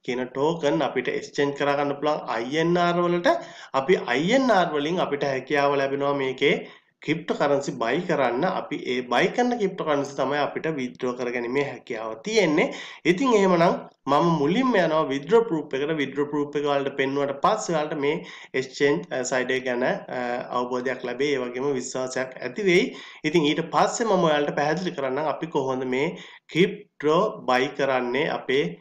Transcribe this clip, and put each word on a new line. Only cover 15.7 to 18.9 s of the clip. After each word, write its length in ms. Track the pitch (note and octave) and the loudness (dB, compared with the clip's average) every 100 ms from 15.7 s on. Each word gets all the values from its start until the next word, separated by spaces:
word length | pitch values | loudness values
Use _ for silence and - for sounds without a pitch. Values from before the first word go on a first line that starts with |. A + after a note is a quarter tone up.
| C3+ | -4
එකට. 160 | C#3+ D#3+ | -2 -2
විත්ඩ්‍රෝ 280 | C3+ C3+ D3 | -2 -2 -2
ප්‍රූෆ් 260 | D3+ C#3+ D3 | -2 -2 -2
එක 80 | |
ඔයාලට 320 | C#3+ C#3+ C#3 C#3 | 0 0 0 -2
පෙන්නුවට 380 | C3+ C#3 C#3 C#3 | -2 0 -2 0
පස්සේ 320 | F3 G#3 - | 0 0 0
ඔයාලට 200 | E3 D3+ D3+ | -2 -2 -2
මේ 140 | C#3+ D#3+ - - - C3 | 0 -2 -6 -18 -6 -6
එක්ස්චේන්ජ්, 380 | C3 - C#3+ | -6 0 2